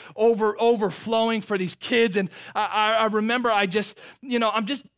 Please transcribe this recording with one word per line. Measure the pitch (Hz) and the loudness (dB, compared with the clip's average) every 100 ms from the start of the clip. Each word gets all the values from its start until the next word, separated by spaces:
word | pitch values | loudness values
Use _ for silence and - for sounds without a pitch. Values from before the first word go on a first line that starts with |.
| - - | -14 2
over-, | 226 226 214 208 | 2 4 0 2
overflowing | 233 233 202 - 214 226 226 220 | 2 2 0 -4 -2 0 2 0
for | - 202 | -2 -4
these | 185 - | -4 -6
kids. | - 233 233 190 | -2 2 2 2
And | 190 - - 214 | -4 -6 -8 -4
I, | |
I, | 214 208 214 | -2 0 2
I | 220 | 2
remember | 220 214 220 247 240 | 2 0 0 0 2
I | 208 202 | 2 2
just, | 208 202 - - - | -2 -4 -10 -20 -18
you | 269 240 | -4 0
know, | 226 | 0
I'm | 214 202 | 0 -2
just | 285 - | -6 -10